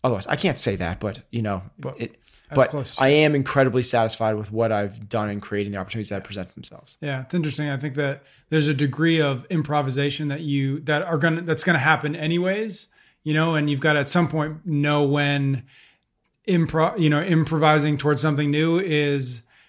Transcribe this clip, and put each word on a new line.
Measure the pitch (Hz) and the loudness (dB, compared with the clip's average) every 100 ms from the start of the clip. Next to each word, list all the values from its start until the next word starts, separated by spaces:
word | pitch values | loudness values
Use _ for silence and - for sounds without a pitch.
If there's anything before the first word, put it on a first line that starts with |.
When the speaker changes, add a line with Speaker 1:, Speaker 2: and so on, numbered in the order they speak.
Speaker 1:
Otherwise, | 127 107 - | 0 -2 -2
I | - | -2
can't | 185 131 | 0 0
say | - 98 | -2 -2
that, | 85 90 | -4 -4
but, | 104 - _ | -6 -8 _
you | 117 | -6
know, | 107 95 92 - | -4 -6 -8 -12
Speaker 2:
But | 131 - | -12 -10
Speaker 1:
it, | 117 _ _ _ _ | -12 _ _ _ _
Speaker 2:
that's | 151 | 2
Speaker 1:
but | - | 2
Speaker 2:
close. | 147 131 - | 2 -8 0
Speaker 1:
I | 135 | 4
am | 147 151 | 6 6
incredibly | 151 131 143 131 123 | 2 2 2 4 2
satisfied | 120 120 110 - 110 107 | 2 2 2 0 -2 -2
with | 101 | -4
what | 110 113 | -2 0
I've | 104 101 107 104 | 0 -2 -8 -6
done | 113 104 | -4 -4
and | 101 | -6
creating | - 104 104 | -6 -4 -4
the | 101 | -6
opportunities | 95 113 104 | -8 -8 -8
that | 98 - | -8 -10
present | 101 90 | -12 -12
themselves. | - - - - - | -14 -16 -16 -20 -12
Speaker 2:
Yeah, | 151 131 | -8 -8
it's | 127 | -4
interesting. | 180 156 127 147 | -2 -2 -4 -4
I | 139 | -4
think | 147 131 | -6 -4
that | 143 143 _ _ _ | -4 -4 _ _ _
there's | 156 147 | 0 2
a | 139 | 0
degree | 143 135 165 160 | -2 2 2 4
of | 147 131 - | 2 -2 -2
improvisation | 170 - 147 135 131 143 139 151 | -4 0 0 0 -2 -2 -2 -4
that | 143 | -4
you, | 160 139 135 143 | -2 -2 0 -2
that | 156 151 | 0 -2
are | 180 160 | 0 0
gonna, | 165 160 | 2 0
that's | 170 156 | -2 -2
gonna | - 160 | 2 2
happen | 139 151 151 165 | 4 2 0 -4
anyways, | 156 170 180 196 220 - - _ _ _ | -2 0 0 -2 -4 -8 -14 _ _ _
you | 151 | -2
know, | 151 165 156 | 2 2 2
and | 147 | 0
you've | 139 | 2
gotta | 156 151 | 2 2
at | 139 | 2
some | 180 170 | 2 2
point | 156 151 156 | 0 -4 -6
know | 180 147 143 147 | -2 0 2 2
when | 143 147 143 143 139 135 - - - _ _ _ _ _ - | 2 2 2 0 0 -2 -6 -20 -20 _ _ _ _ _ 0
impro-, | 180 156 160 160 208 | 2 2 2 0 2
you | 156 | 2
know, | 147 | 2
improvising | 185 160 151 156 156 151 151 143 | 2 2 2 2 4 4 2 0
towards | 147 147 | 0 2
something | 156 143 147 | 2 0 0
new | 147 160 170 | 0 2 0
is | 190 151 143 143 127 120 _ _ | 0 0 0 0 -4 -10 _ _